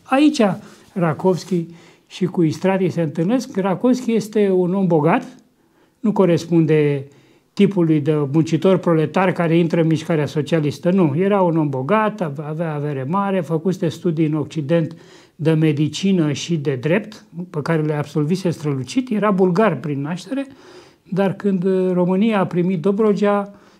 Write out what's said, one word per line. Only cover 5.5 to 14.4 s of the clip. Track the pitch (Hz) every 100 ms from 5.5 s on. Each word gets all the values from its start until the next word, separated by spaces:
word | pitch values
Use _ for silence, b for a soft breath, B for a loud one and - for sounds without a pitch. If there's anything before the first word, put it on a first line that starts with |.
| _ b b b b
nu | 214
corespunde | 208 180 165 - 170 156 156 147 143 135 b b b b
tipului | - 202 185 165 156
de | 143 151 143
muncitor | 156 156 160 190 180
proletar | 185 160 151 185 190
care | 170 170 165
intră | 170 170
în | 160
mișcarea | 156 - 165 147
socialistă. | 156 - 165 147 - 175
Nu, | 190 160 143
era | 196 202
un | 175 160
om | 147
bogat, | 131 135 214 214 214
ave-, | 165 139
avea | 151 156 170
avere | 147 147 135 131
mare, | 190 196 190
făcuse | 151 160 185 180 170
studii | - 180 156 156
în |
Occident | 151